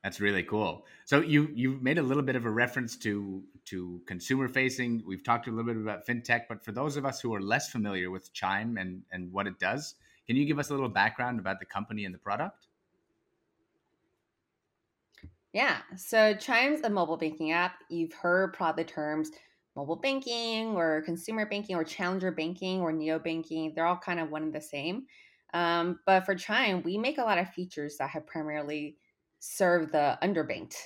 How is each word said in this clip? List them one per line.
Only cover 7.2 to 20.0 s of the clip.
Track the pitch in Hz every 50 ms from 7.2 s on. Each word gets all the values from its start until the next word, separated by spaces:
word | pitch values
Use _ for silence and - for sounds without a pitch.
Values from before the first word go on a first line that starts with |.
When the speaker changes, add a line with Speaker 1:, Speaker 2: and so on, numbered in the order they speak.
Speaker 1:
who | - 120 110
are | 101
less | 95 98 113 135 143 -
familiar | - 123 107 101 98 92 90 90
with | 92 92 - -
Chime | _ - - 92 98 101 107 117 117 104
and, | 92 92 92 92 - _
and | 92 92 90 87
what | 90 98 98 101
it | 92 -
does, | - 92 107 139 151 - - _ _ _ _ _ _ -
can | 117
you | 131 143
give | 147 151 143
us | 143 -
a | 147
little | 139 135 123
background | 98 98 98 110 113 - 123 123 123 113
about | 92 95 98 95
the | -
company | _ - 101 107 - 117 107 104
and | 98 90
the | 90
product? | _ 101 101 110 151 196 - _ _ _ _ _ _ _ _ _ _ _ _ _ _ _ _ _ _ _ _ _ _ _ _ _ _ _ _ _ _ _ _ _ _ _ _ _ _ _ _ _ _ _ _ _ _ _ _ _ _ _ _ - - - - _ _ _ _
Speaker 2:
Yeah, | 202 254 285 165 107 - - - 185
so | - - - 220 214 214 214
Chime's | 208 - - 254 226 254 277 302 302
a | 302 226
mobile | 208 202 170 160 165 160
banking | 165 156 156 156 160 156
app. | 160 170 175 180 180 - - _
You've | 165 170 165 160 -
heard | - - 175 175 185 190 185 185
probably | - 185 165 156 - 165
the | 160
terms | - - 151 151 151 156 156 156 - - - _ _ _ _ _ _
mobile | 139 143 139 165
banking | -